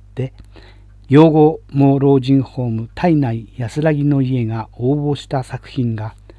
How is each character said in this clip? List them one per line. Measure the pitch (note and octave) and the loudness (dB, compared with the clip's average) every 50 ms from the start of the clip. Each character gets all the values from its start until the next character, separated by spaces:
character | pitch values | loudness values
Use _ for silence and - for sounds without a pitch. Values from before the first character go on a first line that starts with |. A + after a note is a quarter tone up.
| - - - | -20 -14 -10
で、 | - B2+ C3 - - - - - - - - - - - - - - - - | -10 -10 -10 -12 -18 -20 -20 -20 -20 -20 -20 -20 -20 -20 -20 -20 -20 -4 2
養 | B2+ D3 D#3+ D#3+ | 6 6 6 6
護 | D3+ D#3 D3+ D3+ D#3+ - - - - C#3 C#3 C#3 C#3 C3+ | 6 4 4 2 2 -2 -10 -6 0 2 2 2 2 2
老 | C3+ C#3 C#3 C3+ | 2 2 2 2
人 | B2+ C3 C#3 C3+ | 2 2 0 0
ホ | B2 - - - B2 | 0 -2 -8 -8 -6
ー | A#2+ | -6
ム | A2+ A2 A2+ A#2 - | -6 -6 -8 -10 -8
胎 | - - F3+ D#3+ | -4 0 0 2
内 | D3+ C#3 A#2+ A2+ A2+ A2+ - - | 2 0 -2 -4 -6 -10 -12 -12
安 | - B2 G#2+ - D3+ D3 | -10 -10 -8 -6 -2 -2
ら | D#3+ D3+ | -2 0
ぎ | C#3+ C#3+ | 0 0
の | D3 C#3+ C#3 C3 | 0 0 0 0
家 | B2+ C3 B2+ A#2 | 0 -2 -2 -2
が | A2 A2+ A2+ A2 - - | -4 -4 -6 -8 -12 -10
応 | - A#2+ B2+ C#3+ | -4 -2 -2 -2
募 | D3 C#3+ D3 C#3+ | 0 -2 -4 -4
し | - - - | -6 -6 -6
た | - C3+ B2 | -6 -6 -6
作 | - - B2 - - | -8 -12 -14 -14 -10
品 | - - B2 A#2 A2+ | -6 -4 -4 -4 -4
が | G#2+ G#2+ A2 - - - - - | -6 -8 -12 -12 -16 -20 -20 -20